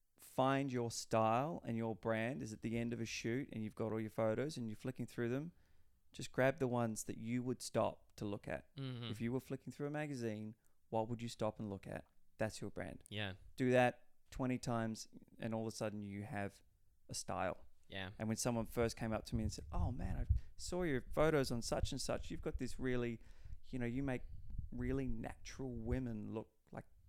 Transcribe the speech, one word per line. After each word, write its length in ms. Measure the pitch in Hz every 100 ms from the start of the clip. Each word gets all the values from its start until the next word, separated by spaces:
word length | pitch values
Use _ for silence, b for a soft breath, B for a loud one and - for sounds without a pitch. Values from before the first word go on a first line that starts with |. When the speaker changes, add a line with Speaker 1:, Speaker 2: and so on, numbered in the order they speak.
| _ _ - -
Speaker 1:
find 360 | 131 135 139
your 180 | 123 117
style 720 | - - 113 110 117 147 175 -
and 100 | 113
your 180 | 113
brand 480 | 107 113 110 117 143
is 100 | 113
at 100 | 107
the 160 | 117 117
end 140 | 117
of 80 | 117
a 40 |
shoot 440 | 113 - 113 123 143
and 100 | 113
you've 120 | 107
got 180 | - 113
all 80 | 110
your 100 | 110
photos 460 | - 110 110 147 156
and 100 | 113
you're 80 | 107
flicking 300 | 131 - 120
through 220 | - 117
them, 220 | 131 165 - - - - - -
just 200 | - 131
grab 260 | - 131 131
the 80 | 131
ones 380 | 120 117 107
that 140 | - -
you 240 | 110 123
would 180 | 123 120
stop 380 | - 113 101 - - -
to 80 |
look 220 | 104 101 -
at. 160 | 69 - -
Speaker 2:
Mm-hmm. 300 | 135 120 117
Speaker 1:
If 100 | 104
you 120 | 117
were 80 | 127
flicking 320 | - 135 -
through 140 | - 143
a 20 |
magazine, 640 | 151 151 135 117 107 107 - - - -
what 180 | 110 110
would 120 | 117
you 60 | 117
stop 300 | - 107 -
and 120 | 107
look 160 | 98 -
at? 140 | 101 - - - -
That's 220 | 110 -
your 100 | 104
brand. 280 | 92 90 - -
Speaker 2:
Yeah. 220 | 104 101 92 - -
Speaker 1:
Do 140 | 127
that 260 | 123 123 - - - -
twenty 280 | - 127 127
times 500 | - 117 113 110 - - - -
and 140 | 113
all 80 | 110 113
of 60 |
a 40 | -
sudden 300 | 110 104 101
you 160 | 101
have 300 | 101 104 101 - - _ - - -
a 40 |
style. 440 | - - 92 92 - - - -
Speaker 2:
Yeah. 160 | 98 92 110
Speaker 1:
And 80 | 110
when 80 | 110
someone 280 | 127 117 110
first 300 | - 117 -
came 160 | 113
up 120 | 107 -
to 100 | 117
me 60 |
and 100 | 107
said, 120 | - -
"Oh 200 | - -
man, 240 | 127 - -
I 60 | - - B -
saw 260 | - 180
your 200 | 175 127 -
photos 360 | - 156 151 127
on 100 | 117
such 300 | - 139 -
and 80 | 135
such. 300 | - 120 -
You've 100 | 165
got 160 | 160 -
this 200 | 123 -
really, 420 | 127 127 120 113 b b b b -
you 80 | 127
know, 60 | 120
you 160 | 127
make 200 | 139 123 - - - - -
really 320 | 120 123 131 131
natural 640 | 113 127 - - - 135
women 580 | 120 113 127 123 107 104
look, 160 | 107 107 _ -
like, 120 | - - -